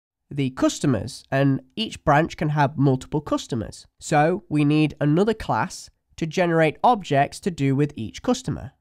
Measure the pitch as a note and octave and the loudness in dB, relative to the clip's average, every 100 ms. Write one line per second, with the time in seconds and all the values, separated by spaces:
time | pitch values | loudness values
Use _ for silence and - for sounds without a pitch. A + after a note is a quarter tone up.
0 | _ _ _ C#3+ C3+ C3 D4+ - D#3 A2 | _ _ _ -4 -4 0 -2 0 0 0
1 | F#2+ - - C3+ C#3 C3+ - - A3 - | -4 -12 -4 0 2 0 -4 -8 -8 -4
2 | - C#3+ D#3+ - D#3+ D3+ C#3 D3+ C#3+ C3 | 2 2 2 -2 -2 0 0 2 2 2
3 | - D#3 - C#4+ - A#2+ - - - _ | -2 -6 -2 -4 -4 -6 -6 -12 -20 _
4 | - D#3 D#3 F3+ - D3 D3 D3+ D#3 - | -2 2 2 0 -2 0 2 2 2 0
5 | D3 D#3 G#3+ A3 - A2+ D#3+ - - _ | 0 2 2 -2 -4 -2 -4 -8 -18 _
6 | _ - E3 F#3 F3 E3 D#3+ - A#3 A#3 | _ -10 -6 0 2 4 2 2 2 2
7 | - C#3 C#3+ - G3+ D#3+ C#3 C3+ D3 - | 2 2 2 -2 -6 -2 0 2 0 -4
8 | A2 - - B3+ - F2 C3+ - | -10 -6 -4 -2 -4 -8 -10 -16